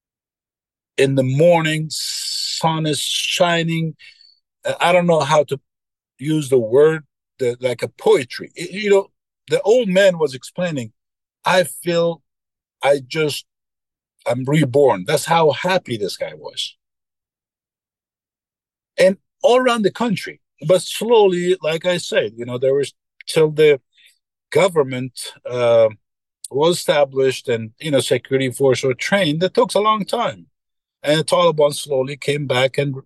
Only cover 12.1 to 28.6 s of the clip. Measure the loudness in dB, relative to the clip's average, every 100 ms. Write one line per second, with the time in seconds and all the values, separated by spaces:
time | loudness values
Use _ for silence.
12.1 | -4 _ _ _ _ _ _ 0 0 -2
13.1 | -4 -2 -4 -12 _ _ _ _ _ _
14.1 | _ -6 -4 0 0 2 4 4 2 -2
15.1 | -4 0 2 2 0 -2 -2 -4 -6 -6
16.1 | -8 -12 -12 -14 -12 -12 -14 _ _ _
17.1 | _ _ _ _ _ _ _ _ _ _
18.1 | _ _ _ _ _ _ _ _ 2 2
19.1 | 2 _ _ 2 4 2 0 -2 -2 -4
20.1 | -4 -8 -16 _ _ 0 0 0 -8 2
21.1 | 4 4 2 0 -2 -2 -2 -2 -4 -2
22.1 | -4 -4 -8 -10 -4 0 0 -2 -10 _
23.1 | -20 -4 0 2 4 4 4 -2 _ _
24.1 | _ _ _ _ 0 2 2 -2 -4 -8
25.1 | -10 -16 -14 -10 -2 2 4 4 0 _
26.1 | _ _ _ -8 -2 0 0 0 2 2
27.1 | 2 0 -2 -4 -6 -6 -10 -2 0 2
28.1 | -2 0 -2 -2 0